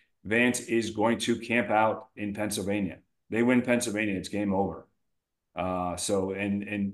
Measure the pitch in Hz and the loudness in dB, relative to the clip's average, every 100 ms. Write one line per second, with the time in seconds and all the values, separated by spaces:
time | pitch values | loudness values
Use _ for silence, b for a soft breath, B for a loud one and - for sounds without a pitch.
0 | b _ 92 113 123 120 - 117 104 104 | b _ 0 4 4 2 0 0 0 0
1 | 110 104 - 113 - 120 110 107 110 104 | 2 2 0 -2 0 0 2 4 4 0
2 | - - 104 104 104 104 98 104 92 - | -8 -10 -8 -4 -4 -4 -2 -2 -2 -6
3 | _ _ _ 110 120 123 120 120 117 104 | _ _ _ 2 4 4 4 0 0 -2
4 | 107 95 87 101 104 95 92 80 - _ | -2 -2 -4 -4 0 0 0 -4 -14 _
5 | _ _ _ _ _ 82 92 90 90 85 | _ _ _ _ _ -6 -4 -2 -2 -4
6 | - 98 95 95 101 101 101 104 98 | -2 0 0 -2 -2 -2 -4 -4 -4